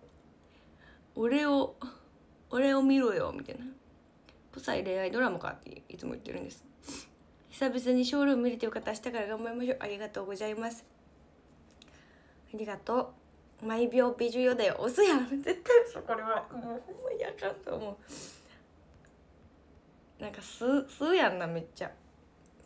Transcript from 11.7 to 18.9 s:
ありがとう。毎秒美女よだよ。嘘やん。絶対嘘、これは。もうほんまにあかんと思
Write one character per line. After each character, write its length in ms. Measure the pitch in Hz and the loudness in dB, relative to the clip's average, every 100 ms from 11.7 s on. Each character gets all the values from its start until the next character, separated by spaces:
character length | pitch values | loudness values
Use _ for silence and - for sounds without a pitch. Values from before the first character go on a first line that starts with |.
| - - - - - - - - | -20 -20 -20 -20 -20 -20 -20 -16
あ 40 | 214 | -10
り 80 | 208 | -8
が 120 | 202 | -6
と 360 | - 247 - - - - - - | -2 0 -2 -10 -20 -20 -20 -10
う。 40 | 220 | -4
毎 220 | 226 233 | 0 4
秒 240 | 247 247 | 4 4
美 180 | 240 240 | 2 -2
女 120 | 240 | 2
よ 140 | 254 240 | 2 4
だ 100 | 196 | 2
よ。 100 | - | 2
嘘 180 | 226 294 | 0 6
や 120 | 403 277 | 6 6
ん。 260 | 247 277 | 2 -4
絶 200 | 302 370 | -2 -2
対 240 | - 480 466 | 8 8 8
嘘、 140 | - | -4
こ 140 | - 214 | -4 -4
れ 80 | |
は。 220 | 220 214 - | -2 -2 -4
も 60 | 247 | -12
う 240 | 233 240 381 | -10 -10 -10
ほ 60 | |
ん 120 | - | -10
ま 80 | 508 | -8
に 120 | - | -6
あ 80 | - | -6
か 180 | - 196 | -6 -6
ん 60 | - | -6
と 120 | - 170 | -8 -6
思 160 | 208 202 - - - - - - - - - | -8 -12 -16 -16 -16 -18 -20 -20 -20 -20 -20